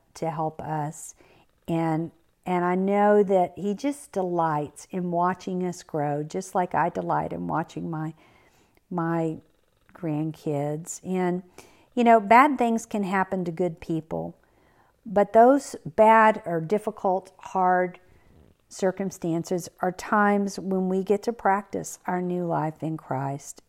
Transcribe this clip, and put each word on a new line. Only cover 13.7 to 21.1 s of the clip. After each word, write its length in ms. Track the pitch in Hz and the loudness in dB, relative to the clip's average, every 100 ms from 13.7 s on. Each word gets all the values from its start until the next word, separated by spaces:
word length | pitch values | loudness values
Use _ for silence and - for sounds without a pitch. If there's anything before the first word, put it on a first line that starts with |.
| 165 | -4
people, 560 | - 165 156 165 170 - _ _ _ _ _ _ 226 | -6 -6 -4 -8 -8 -14 _ _ _ _ _ _ -2
but 280 | 196 202 | 0 4
those 420 | 226 240 285 - - 156 | 6 8 6 0 -12 -2
bad 560 | - 220 220 220 214 170 | 4 6 8 6 2 -2
or 160 | 165 | -4
difficult, 680 | 160 208 214 - 196 185 - _ | -2 -2 -2 -4 -2 -2 -4 _
hard 640 | - 190 185 180 180 175 _ _ _ - - _ _ | -6 0 2 4 0 -4 _ _ _ -20 -20 _ _
circumstances 1000 | - 185 185 190 - 175 165 165 175 - - | -4 -2 -2 -6 -6 -4 -4 -2 -6 -6 -6
are 100 | 185 | -6
times 680 | 180 - 214 202 202 196 190 | -4 -2 2 4 2 -2 -6
when 300 | 185 190 185 | -4 -2 0
we 140 | 190 | 0
get 180 | 190 | 0